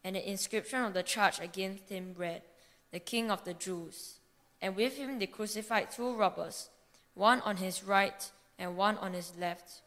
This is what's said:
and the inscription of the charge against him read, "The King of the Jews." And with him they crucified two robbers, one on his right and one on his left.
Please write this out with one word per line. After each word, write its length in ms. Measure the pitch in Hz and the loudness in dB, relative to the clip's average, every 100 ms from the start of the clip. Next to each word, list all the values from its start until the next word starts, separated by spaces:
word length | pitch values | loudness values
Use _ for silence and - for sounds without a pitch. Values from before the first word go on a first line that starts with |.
and 100 | 185 | -2
the 160 | 190 185 | -4 -2
inscription 540 | 196 - 240 262 262 | -4 -2 -2 -2 -2
of 100 | 233 | 0
the 80 | 185 | 0
charge 380 | 180 226 196 - | 0 4 4 4
against 480 | 175 185 190 196 - | -6 -4 -4 -4 -8
him 260 | 190 185 175 | -8 -8 -6
read, 260 | 175 175 - - _ _ _ | -6 -6 -12 -20 _ _ _
"The 80 | 180 | -10
King 300 | - 233 226 | -2 0 0
of 140 | 190 | -2
the 100 | 180 | -2
Jews." 640 | 170 185 175 165 - - - _ _ _ _ | -6 -6 -6 -8 -12 -14 -16 _ _ _ _
And 160 | 190 190 | -4 2
with 200 | 247 277 | 0 0
him 220 | 262 262 | -6 -2
they 80 | 240 | -4
crucified 640 | - 214 208 214 220 - | -4 -4 -4 2 2 2
two 240 | - 240 | -4 -4
robbers, 540 | 226 190 175 - - - _ _ _ _ | 4 2 2 -6 -6 -12 _ _ _ _
one 260 | - 208 254 | 4 6 6
on 160 | - 190 | 4 0
his 260 | 185 180 | -2 -4
right 480 | 196 196 196 - - - _ - | 4 6 6 0 -12 -14 _ -8
and 180 | 180 180 | -6 4
one 200 | 202 214 | 4 4
on 160 | 190 | -2
his 200 | 180 170 175 | -4 -6 -4
left. 460 | 175 175 - - | -4 -4 -12 -20